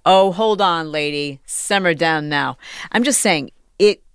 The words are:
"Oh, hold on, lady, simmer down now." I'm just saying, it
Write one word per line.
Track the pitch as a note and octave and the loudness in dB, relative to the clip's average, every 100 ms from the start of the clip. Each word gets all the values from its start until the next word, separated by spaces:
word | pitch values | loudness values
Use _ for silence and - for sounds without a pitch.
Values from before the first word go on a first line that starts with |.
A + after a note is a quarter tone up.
| D#3+ | 2
"Oh, | F#3+ G3 | 4 4
hold | F3+ A3 G3+ | 2 -2 2
on, | F#3+ E3+ D#3 | 0 0 -4
lady, | D3+ D3 D3 C#3+ C#3 - | -4 -4 -4 -6 -10 -12
simmer | - - G3+ F3+ | -10 -2 0 0
down | D#3+ E3 D#3 D3+ | 0 0 0 0
now." | D3 C3+ B2+ - - - | -2 -2 -6 -16 -16 -6
I'm | A3 | -2
just | B3+ - | 0 2
saying, | G#3+ D#3+ C3 _ _ - | 2 0 -4 _ _ 0
it | G#3 F#3+ _ | 2 2 _